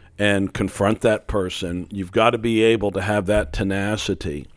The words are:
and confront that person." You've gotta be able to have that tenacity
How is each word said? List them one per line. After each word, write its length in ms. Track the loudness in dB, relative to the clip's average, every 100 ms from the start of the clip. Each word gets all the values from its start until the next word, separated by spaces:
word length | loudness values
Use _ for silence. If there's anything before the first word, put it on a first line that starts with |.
| -14 -2
and 380 | 0 2 0
confront 460 | -2 -4 0 0 2
that 260 | 2 0 -2
person." 600 | -4 -2 -4 -6 -6 -6
You've 220 | -8 -2
gotta 260 | 2 4 2
be 240 | 0 4
able 300 | 4 4 0
to 80 | -2
have 240 | -2 0 2
that 260 | 0 0
tenacity 920 | -2 -2 -2 -2 -4 -4 -4 -6 -8 -12